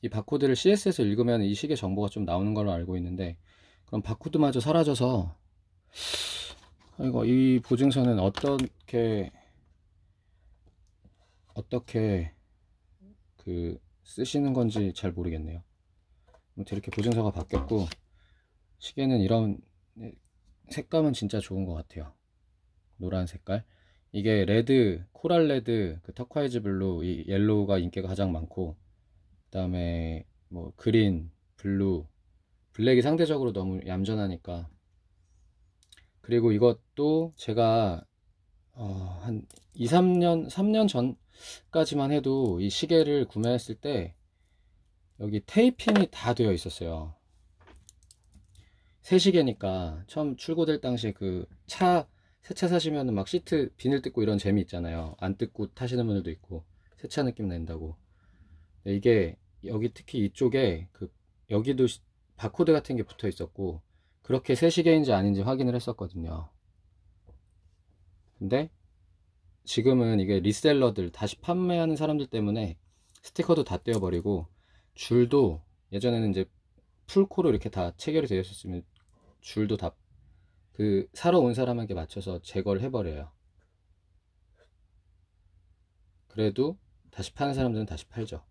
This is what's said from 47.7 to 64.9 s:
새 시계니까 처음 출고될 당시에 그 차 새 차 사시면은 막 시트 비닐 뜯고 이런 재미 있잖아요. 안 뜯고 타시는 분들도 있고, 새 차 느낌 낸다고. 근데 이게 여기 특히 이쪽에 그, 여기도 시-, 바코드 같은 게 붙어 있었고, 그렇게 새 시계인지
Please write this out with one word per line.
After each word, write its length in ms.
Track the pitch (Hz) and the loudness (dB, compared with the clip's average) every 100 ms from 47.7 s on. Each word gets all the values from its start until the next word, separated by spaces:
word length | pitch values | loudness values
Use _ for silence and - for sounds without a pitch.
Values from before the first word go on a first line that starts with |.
| - - _ _ - _ - _ - _ _ _ _ | -20 -20 _ _ -20 _ -20 _ -20 _ _ _ _
새 160 | - 185 | 2 4
시계니까 840 | 185 175 135 107 98 95 87 80 95 | 6 4 2 0 -4 -4 -4 -8 -10
처음 280 | - 151 127 | -6 -6 -6
출고될 460 | - 160 156 151 | -4 -2 0 0
당시에 300 | 131 120 110 | -2 -2 -4
그 340 | 98 95 90 85 - - | -4 -4 -4 -8 -16 -18
차 400 | - 185 175 - _ _ _ | 0 2 2 0 _ _ _
새 120 | - | -14
차 140 | - 175 | -4 0
사시면은 460 | 175 160 147 131 | 0 0 -2 -2
막 140 | 104 95 | -2 -2
시트 420 | 180 - 160 131 _ | -4 0 -2 -2 _
비닐 240 | 131 139 | -2 0
뜯고 220 | - - | -2 -2
이런 140 | 107 104 | 0 0
재미 240 | 98 101 | 2 0
있잖아요. 540 | 90 87 85 82 80 - | 0 -6 -6 -6 -8 -8
안 180 | 92 98 | -6 -4
뜯고 360 | 117 - 104 | -6 -6 -10
타시는 320 | - 123 123 113 | -8 -6 -2 -2
분들도 240 | 101 87 | -2 -4
있고, 340 | 80 - 85 - _ _ _ | -10 -12 -14 -14 _ _ _
새 100 | - | -8
차 160 | - | -4
느낌 240 | 131 117 104 | -4 -2 -6
낸다고. 480 | 85 82 80 80 80 _ _ _ _ - - _ _ | -6 -8 -8 -10 -12 _ _ _ _ -20 -20 _ _
근데 120 | 101 98 | -4 0
이게 420 | 120 113 85 82 _ _ - | 4 4 2 -4 _ _ -8
여기 280 | 107 120 | -4 -4
특히 320 | - - 131 101 | -6 -10 -2 -2
이쪽에 600 | - 127 131 117 82 87 | 2 2 2 0 -2 -10
그, 200 | _ 92 _ _ _ _ | _ -16 _ _ _ _
여기도 380 | 104 120 131 127 | -2 0 2 2
시-, 140 | - _ _ _ - | 0 _ _ _ -8
바코드 340 | 110 - 165 | -8 0 4
같은 220 | 151 - 127 | 4 2 -4
게 60 | |
붙어 240 | 104 - 104 | -4 -4 -6
있었고, 540 | 87 98 - 95 80 _ _ _ _ | -6 -10 -6 -8 -8 _ _ _ _
그렇게 320 | - 127 - 127 | -4 -4 0 2
새 140 | 165 | 4
시계인지 440 | 165 165 | 4 6